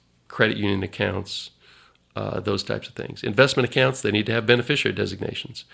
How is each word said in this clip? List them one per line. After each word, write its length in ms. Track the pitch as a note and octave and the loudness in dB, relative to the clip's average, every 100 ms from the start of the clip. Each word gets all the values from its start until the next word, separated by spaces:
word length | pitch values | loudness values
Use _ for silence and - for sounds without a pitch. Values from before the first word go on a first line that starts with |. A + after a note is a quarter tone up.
| _ _ _ | _ _ _
credit 300 | - A2 A2 | 0 2 2
union 260 | G2+ G2 | 0 0
accounts, 680 | F#2+ - G2+ F#2+ F#2+ - - _ _ - - _ _ G#2+ | -2 -2 -2 -2 -6 -10 -12 _ _ -20 -20 _ _ -8
uh, 240 | G2+ - | -4 -4
those 240 | G#2 G2 | -2 -2
types 240 | - G#2+ - | -2 -4 -6
of 80 | - | -10
things. 280 | - - | -10 -6
Investment 440 | - G#2+ C3+ C#3+ B2 | -4 4 4 4 2
accounts, 340 | C3+ C3 B2+ | 4 2 2
they 100 | G#2+ | 0
need 140 | G#2+ G#2 | 2 2
to 60 | |
have 140 | A2+ A2 | 0 4
beneficiary 500 | B2 A#2 C#3+ - G2+ | 4 4 0 0 0
designations. 680 | G2+ G2 - - - - - | -2 -2 -6 -6 -10 -14 -18